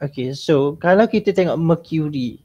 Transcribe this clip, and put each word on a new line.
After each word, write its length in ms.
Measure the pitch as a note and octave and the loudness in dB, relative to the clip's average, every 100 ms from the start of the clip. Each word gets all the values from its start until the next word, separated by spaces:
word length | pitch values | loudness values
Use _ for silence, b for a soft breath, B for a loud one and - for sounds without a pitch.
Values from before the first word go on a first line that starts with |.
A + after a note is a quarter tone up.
Okey, 320 | C#3+ C3+ B2+ C#3 | -10 -6 -8 -6
so 400 | - D3 C#3+ D#3+ | 0 2 2 0
kalau 280 | F3 F#3+ A3+ | 2 4 4
kita 240 | G#3+ G#3 | 0 0
tengok 240 | F#3 F3 C#3 | 0 0 2
mercury, 840 | E3 E3 - D#3+ D3+ C#3+ A#2+ - | 2 0 -2 -4 -2 -4 -6 -8